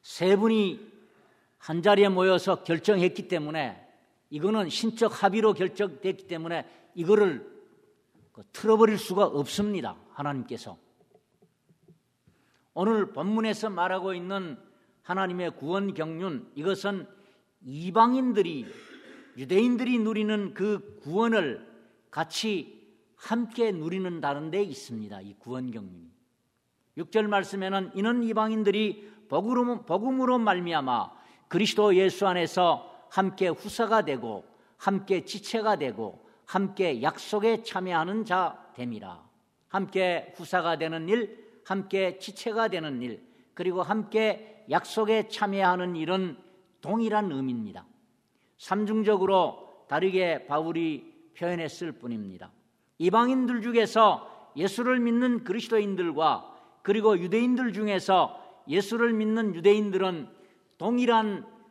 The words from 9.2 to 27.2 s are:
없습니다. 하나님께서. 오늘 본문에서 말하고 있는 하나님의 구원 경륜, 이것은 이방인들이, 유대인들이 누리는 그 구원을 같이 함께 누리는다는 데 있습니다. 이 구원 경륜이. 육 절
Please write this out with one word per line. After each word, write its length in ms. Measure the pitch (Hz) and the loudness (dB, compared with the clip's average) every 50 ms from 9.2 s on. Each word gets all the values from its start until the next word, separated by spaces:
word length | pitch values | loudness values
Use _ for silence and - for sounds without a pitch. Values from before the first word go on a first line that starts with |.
| 202 | 2
없습니다. 720 | 151 - 143 143 - - - 202 208 202 175 127 101 90 - - _ | 2 2 -2 -4 -2 -2 -2 -2 -2 -2 -4 -6 -8 -10 -12 -20 _
하나님께서. 680 | - - 143 147 139 131 113 - - - - 110 90 _ _ _ _ _ _ _ _ _ _ _ _ _ _ _ _ _ _ _ _ _ _ _ 165 _ _ _ _ _ _ _ _ _ _ _ _ _ _ _ _ | -12 -6 -6 -4 -4 -6 -8 -8 -10 -12 -12 -16 -18 _ _ _ _ _ _ _ _ _ _ _ _ _ _ _ _ _ _ _ _ _ _ _ -20 _ _ _ _ _ _ _ _ _ _ _ _ _ _ _ _
오늘 380 | 156 185 220 226 214 190 - | 0 0 2 2 2 0 -2
본문에서 580 | - 131 160 196 220 226 220 220 208 220 220 220 | -4 -4 -2 0 0 0 0 -2 -2 -2 -4 -6
말하고 440 | 190 170 175 185 185 190 185 190 185 | -2 -2 0 0 0 -2 -2 -4 -6
있는 440 | 175 175 185 196 196 185 165 131 - - - _ _ _ _ _ _ | -6 -6 -6 -6 -6 -6 -8 -12 -14 -18 -20 _ _ _ _ _ _
하나님의 540 | _ - 180 190 190 185 180 180 180 165 160 | _ -4 -2 -2 0 -2 -2 -4 -4 -6 -6
구원 380 | - 135 151 180 196 202 196 156 | -8 -6 -4 -2 -2 -2 -4 -4
경륜, 560 | - 156 160 160 160 185 185 151 117 - - - | -4 -6 -6 -6 -6 -6 -6 -6 -8 -10 -12 -12
이것은 520 | 143 151 190 190 190 - 202 202 185 147 - - - - _ _ _ _ _ _ _ - | -6 -2 -2 -2 -2 -4 -6 -6 -6 -10 -14 -20 -20 -20 _ _ _ _ _ _ _ -16
이방인들이, 1000 | 127 135 151 170 185 170 220 233 240 254 262 254 247 214 208 185 170 160 135 107 - - - - - - - - - - - - - _ | -14 -12 -8 -8 0 4 6 6 6 4 2 0 2 2 2 0 0 -2 -8 -10 -12 -16 -20 -20 -20 -20 -20 -20 -20 -20 -20 -20 -20 _
유대인들이 640 | 123 135 127 180 196 233 247 247 214 254 247 247 233 | -14 -4 2 2 4 4 4 2 0 0 0 0 2
누리는 560 | 214 214 220 214 214 208 214 208 202 175 - | 2 0 0 0 0 0 0 -2 -2 -4 -4
그 440 | - 185 214 208 180 - - - - | -2 -2 0 -2 -2 -4 -14 -20 -14
구원을 640 | - 143 165 208 233 233 226 208 170 139 107 107 - - - - - _ _ _ _ _ | -10 -4 0 2 2 4 4 2 2 0 -4 -8 -12 -20 -20 -20 -20 _ _ _ _ _
같이 720 | - 147 165 160 - - - 220 208 170 - - - - - _ _ _ _ _ _ | -6 -6 -6 -4 -6 -6 -4 -2 -2 -4 -6 -8 -18 -20 -20 _ _ _ _ _ _
함께 560 | _ - - 214 233 240 - - 247 226 220 | _ -6 -4 -4 -2 -4 -4 -2 -2 -2 0
누리는다는 800 | 190 165 151 170 180 190 185 180 175 160 151 143 143 143 156 160 | 0 -4 -6 -6 -4 -4 -6 -6 -6 -4 -4 -4 -4 -4 -6 -4
데 120 | 160 202 | -2 -2
있습니다. 580 | 208 180 131 - - - 117 110 107 101 101 95 | -4 -4 -6 -14 -12 -12 -10 -10 -10 -12 -12 -14
이 120 | 95 101 98 _ | -16 -18 -20 _
구원 320 | - 117 127 127 127 123 | -14 -10 -10 -8 -8 -10
경륜이. 400 | 113 113 101 92 90 85 82 82 _ _ _ _ _ _ _ _ _ _ _ _ _ _ _ _ _ 151 | -10 -12 -14 -16 -18 -20 -20 -20 _ _ _ _ _ _ _ _ _ _ _ _ _ _ _ _ _ -14
육 120 | 170 165 | -12 -2
절 180 | - 220 | 0 0